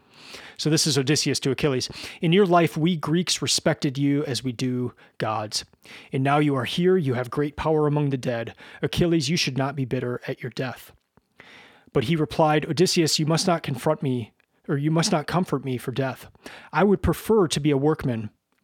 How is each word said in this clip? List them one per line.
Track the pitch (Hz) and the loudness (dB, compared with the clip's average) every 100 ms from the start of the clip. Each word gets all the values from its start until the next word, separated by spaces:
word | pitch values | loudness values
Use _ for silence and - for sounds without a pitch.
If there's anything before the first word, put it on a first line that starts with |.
| _ - - - - - | _ -20 -20 -20 -20 -4
So | 151 | 0
this | 151 165 | 2 2
is | 135 | 2
Odysseus | 131 151 147 127 | 2 0 0 0
to | 139 | -2
Achilles. | 127 156 127 - - - - | 0 0 0 -4 -10 -16 -4
"In | 170 | 2
your | 185 196 | 4 6
life, | 175 160 - | 6 4 2
we | 160 170 | 0 0
Greeks | 147 165 180 - | 0 -2 0 -2
respected | 135 - 170 160 151 131 | 0 0 0 0 -2 0
you | 143 143 143 | 0 0 -2
as | 117 | -4
we | 131 | -6
do | 117 127 123 123 - - _ | -4 -4 -2 -4 -8 -20 _
gods. | 110 110 107 - - _ - - - | -4 -4 -4 -8 -10 _ -20 -20 -6
And | 139 | -2
now | 135 147 | 2 4
you | 151 135 | 2 0
are | 110 | -2
here, | - 180 185 | 0 2 2
you | 139 120 | 2 -2
have | 127 | -4
great | - 147 - | -4 -4 -4
power | 156 156 151 | 0 2 2
among | 147 147 | 2 0
the | 135 | -2
dead. | 123 117 113 - - - | -4 -4 -6 -12 -20 -6
Achilles, | 147 - 170 165 131 | -4 0 2 2 0
you | 170 | -2
should | - 127 | -2 -2
not | 135 151 | -4 -4
be | 123 | -4
bitter | 127 123 123 - | -4 -4 -6 -8
at | 139 | -8
your | 123 | -8
death." | - 131 - - _ _ _ _ _ - - - _ _ | -8 -8 -8 -18 _ _ _ _ _ -20 -20 -20 _ _
But | 147 120 | -2 0
he | 165 | 0
replied, | 151 - 156 151 160 | 0 2 4 4 0
"Odysseus, | 135 180 - 156 - | 0 2 4 2 2
you | 156 | 0
must | 160 185 | 0 2
not | 165 | 0
confront | - 123 160 156 | -2 -4 -2 0
me, | 139 127 110 _ _ _ - | -2 -4 -6 _ _ _ -4
or | 143 | -2
you | 147 | 2
must | 160 156 | 2 2
not | 170 147 | 0 0
comfort | 170 - 143 135 | -2 0 -2 -2
me | 123 | -6
for | - | -4
death. | 123 135 120 - _ - - - | -4 -4 -6 -16 _ -20 -20 -4
I | 156 | 2
would | 202 190 | 4 4
prefer | - 160 - 220 175 | 2 -2 2 4 4
to | - | 2
be | 147 | 2
a | 139 | 2
workman, | 147 156 139 113 107 - _ _ | 2 0 -2 -4 -6 -14 _ _